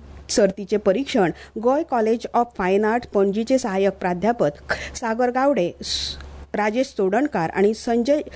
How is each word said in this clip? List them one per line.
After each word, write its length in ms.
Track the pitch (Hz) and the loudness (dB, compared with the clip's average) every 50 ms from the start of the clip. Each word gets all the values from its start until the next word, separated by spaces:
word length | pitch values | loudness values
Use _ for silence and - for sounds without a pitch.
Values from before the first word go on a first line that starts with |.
| - - - - - - | -8 -14 -20 -16 -10 -2
सर्तीचें 480 | - 247 208 190 190 - 202 - - 247 | 2 4 4 4 2 -4 -4 -4 -2 2
परीक्षण 520 | - 202 185 240 277 - - 233 185 160 175 - - - - 220 | 2 2 2 2 0 0 2 2 2 2 0 -4 -12 -14 -10 -2
गोंय 200 | 214 247 269 302 | 0 2 2 2
कॉलेज 440 | 330 - 269 233 220 220 233 226 - - - | 0 0 -2 0 2 2 0 0 -2 -2 0
ऑफ 120 | - - 240 - - | 0 0 0 -2 -2
फायन 260 | 185 180 196 202 220 | 0 2 2 2 2
आर्ट 220 | 214 226 247 - | 2 0 0 -2
पणजीचे 520 | - - 202 196 202 190 220 233 - 262 254 | -2 0 2 2 2 0 0 0 2 2 0
सहाय्यक 340 | - 220 190 190 196 196 | 0 0 0 2 2 2
प्राध्यापक 580 | 190 - - 180 180 175 185 220 240 240 180 147 - - - - - - - - - - | 0 0 -2 -4 -2 0 0 0 2 2 0 0 -2 -4 -6 -6 -6 -6 -6 -10 -10 -6
सागर 300 | 262 226 226 233 247 247 | -4 -4 0 0 0 0
गावडे, 420 | 240 254 269 285 285 208 175 165 - - | 2 2 2 2 2 2 0 -2 -4 -8
स-, 340 | - - - - - - - - - - - - - - - | -8 -6 -6 -6 -6 -8 -10 -12 -14 -16 -18 -18 -12 -6 -4
राजेश 400 | 202 208 214 214 247 269 - - | -2 -2 0 0 0 -2 -2 -2
चोडणकार 540 | - 196 185 196 240 294 285 - 185 165 160 | -2 0 0 2 0 0 0 0 -2 -2 -2
आनी 240 | - - 190 208 226 | 0 2 2 2 2
संजय 460 | - - 247 233 240 226 269 294 302 294 - - | -2 -2 0 0 0 2 2 2 0 0 -6 -12